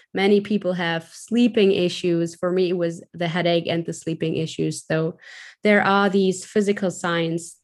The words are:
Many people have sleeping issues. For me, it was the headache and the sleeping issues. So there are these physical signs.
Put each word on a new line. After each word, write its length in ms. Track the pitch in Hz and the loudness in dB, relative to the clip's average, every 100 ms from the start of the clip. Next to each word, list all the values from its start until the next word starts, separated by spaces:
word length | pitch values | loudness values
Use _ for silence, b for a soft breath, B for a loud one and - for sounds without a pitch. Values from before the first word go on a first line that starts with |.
| b | b
Many 260 | 185 196 202 | 0 2 2
people 340 | 202 208 185 | 2 -2 -2
have 360 | 180 170 165 - | -2 -2 -4 -8
sleeping 600 | - - 233 240 214 196 | -18 -4 2 2 4 4
issues. 600 | - 175 175 180 170 170 - | 4 0 -2 -2 0 -2 -4
For 160 | 180 | -2
me, 180 | 185 180 | 0 0
it 80 | 180 | 0
was 260 | 170 170 - | -4 -6 -14
the 140 | 170 170 | -6 -2
headache 400 | 175 170 170 165 | 0 2 2 0
and 180 | 165 165 | -4 -4
the 80 | |
sleeping 440 | 165 - 165 160 143 | -8 -6 -4 -4 -4
issues. 480 | 160 - 160 156 - | -4 -4 -4 -4 -4
So 320 | 160 160 - B B B B | -2 -2 -6 B B B B
there 200 | 214 208 | 2 4
are 260 | - 196 202 | 4 4 4
these 360 | 196 190 185 - | 2 2 0 -2
physical 460 | 214 202 202 190 | -2 0 0 -2
signs. 640 | 170 180 170 165 165 - - | -4 -2 -2 -2 -4 -8 -20